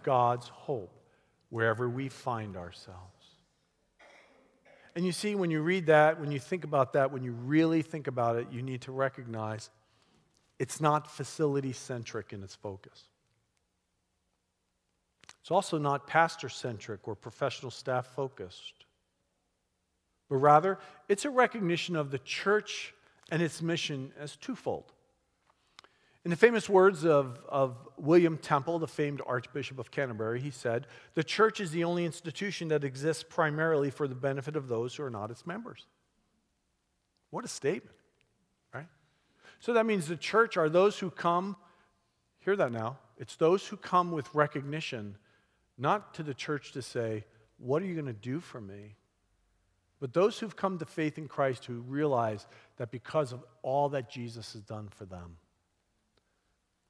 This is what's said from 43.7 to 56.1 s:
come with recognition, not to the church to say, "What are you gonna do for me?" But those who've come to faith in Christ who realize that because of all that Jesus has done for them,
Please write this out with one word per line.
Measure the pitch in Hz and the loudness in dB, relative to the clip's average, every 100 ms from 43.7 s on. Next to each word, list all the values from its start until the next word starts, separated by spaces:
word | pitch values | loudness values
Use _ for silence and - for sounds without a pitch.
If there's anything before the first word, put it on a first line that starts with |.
| 202 | -12
come | - 180 175 | 0 2 2
with | 165 - 147 | -2 -2 2
recognition, | 147 147 139 156 - 120 104 98 _ _ _ _ _ - | 2 0 -6 -6 -6 -8 -10 -14 _ _ _ _ _ -4
not | 139 202 - - | 0 0 -2 -10
to | |
the | 151 | -8
church | 131 - 147 - | -8 -6 -6 -6
to | 139 | -12
say, | - 123 113 110 - _ _ _ | -8 -4 -4 -4 -8 _ _ _
"What | 123 147 | -4 -2
are | 196 | -2
you | 165 | -4
gonna | 139 | -6
do | 110 123 147 | -8 -8 -8
for | - 127 | -10 -14
me?" | 98 101 104 104 _ _ _ _ _ _ _ _ _ _ | -14 -16 -18 -20 _ _ _ _ _ _ _ _ _ _
But | 131 | -2
those | 165 208 - | 2 2 2
who've | 220 - | -8 -4
come | 196 180 | -4 -4
to | 160 | -6
faith | - 156 156 | -4 -4 -4
in | 151 | -6
Christ | - 135 123 - | 0 0 -2 -8
who | 120 | -12
realize | 123 139 151 123 113 107 - - - - | -8 -2 0 2 0 -2 -10 -20 -20 -12
that | 123 | -10
because | 123 - 156 131 | -10 -4 -2 -2
of | 123 - _ | -6 -16 _
all | - 139 143 | -2 0 0
that | 139 120 | -2 -6
Jesus | 131 117 117 104 | -10 -10 -12 -14
has | 113 | -16
done | 101 107 101 | -12 -12 -12
for | - 95 | -16 -16
them, | 90 87 85 _ _ _ _ _ _ _ | -14 -16 -18 _ _ _ _ _ _ _